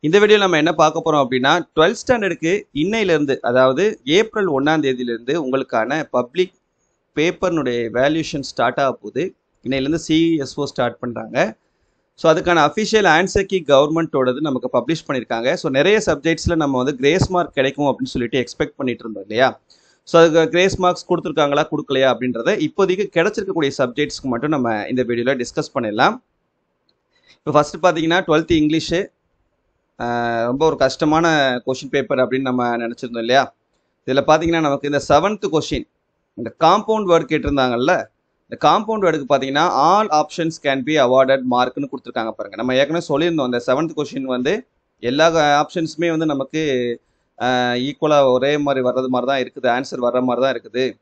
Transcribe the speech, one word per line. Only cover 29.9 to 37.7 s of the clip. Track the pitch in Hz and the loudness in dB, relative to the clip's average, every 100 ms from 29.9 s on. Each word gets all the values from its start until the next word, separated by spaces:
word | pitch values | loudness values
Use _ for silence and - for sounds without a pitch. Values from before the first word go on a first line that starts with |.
| _ | _
ஆஹ், | 117 120 117 117 | -6 -4 -2 -2
ரொம்ப | 117 135 160 | -2 0 0
ஒரு | 143 | 2
கஷ்டமான | 135 - 156 151 170 156 135 123 | 0 0 0 2 2 2 0 -2
question | - 131 135 | -4 -8 -4
paper | 139 131 131 | -4 -2 -2
அப்படின்னு | 123 131 135 | 0 -2 -2
நம்ம | 127 120 117 | -2 -2 -4
நினச்சிருந்தோம் | 117 120 127 117 | -6 -8 -10 -8
இல்லையா? | 113 131 127 _ _ _ _ _ - | 2 2 2 _ _ _ _ _ -2
இதுல | 175 | 0
பார்த்தீங்கன்னா, | 139 156 165 165 | 4 2 2 0
நமக்கு | 156 139 139 | 0 -2 -2
இந்த | 143 | -4
seventh | 139 151 185 214 202 | 2 2 2 -4 -2
question, | 156 - 139 - _ _ _ _ - | -4 -4 -8 -8 _ _ _ _ -14
இந்த | 117 - | -14 0
compound | 165 196 214 220 196 | 4 4 2 -2 2
word | 165 151 | 2 2
கேட்டிருந்தாங்கல்ல, | 156 147 143 127 | -4 -2 0 0